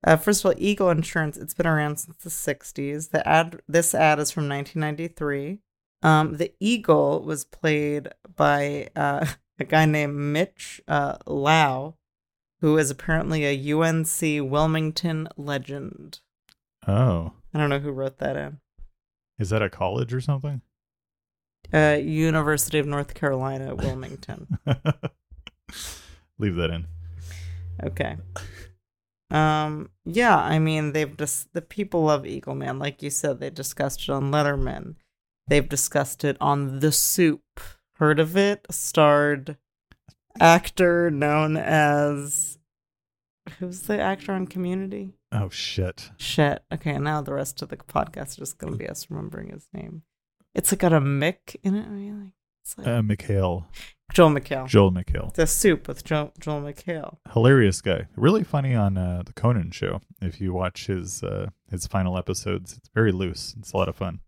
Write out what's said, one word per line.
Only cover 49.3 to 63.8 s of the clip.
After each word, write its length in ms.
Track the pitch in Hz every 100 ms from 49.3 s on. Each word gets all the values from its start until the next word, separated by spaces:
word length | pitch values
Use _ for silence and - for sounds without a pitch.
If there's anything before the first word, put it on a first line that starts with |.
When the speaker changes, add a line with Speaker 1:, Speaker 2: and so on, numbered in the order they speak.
| - -
Speaker 1:
his 180 | - _
name. 300 | - - 165 _ _ _ _ _
It's, 160 | - -
like, 100 | 196
got 120 | 180
a 80 | 160
Mick 560 | 139 139 151 180 - -
in 120 | 196
it. 120 | 196 220
I 40 |
mean, 300 | 202 202 208
like, 80 | 196 _ _ _
it's 160 | - -
like 80 | -
Speaker 2:
Uh, 140 | 117
McHale. 600 | 107 104 - 101 92 87 85 - - _ _
Speaker 1:
Joel 180 | - 165
McHale. 360 | 143 - 135 131
Speaker 2:
Joel 260 | 120 98
McHale. 420 | 90 - - -
Speaker 1:
The 120 | - 160
Soup 400 | - - 156 -
with 160 | -
Jo-, 280 | - 151 147 -
Joel 220 | - 147
McHale. 560 | 143 - - 165 - - -
Speaker 2:
Hilarious 480 | - 120 135 104 92
guy. 240 | - 87 - -
Really 280 | 123 214
funny 300 | 175 147 135
on, 220 | 120 101 95
uh, 260 | 90 90
the 80 | 90
Conan 360 | - 117 120 85
show. 300 | - - - _ -
If 200 | 92 -
you 120 | 95
watch 340 | 90 90 - -
his, 360 | 95 90 -
uh, 260 | 92 98 98 - _
his 160 | 92 -
final 300 | 98 92 92
episodes, 560 | - 92 101 92 92 -
it's 140 | _
very 180 | - 110
loose. 420 | 90 92 80 - 117
It's 140 | 101
a 40 |
lot 120 | 95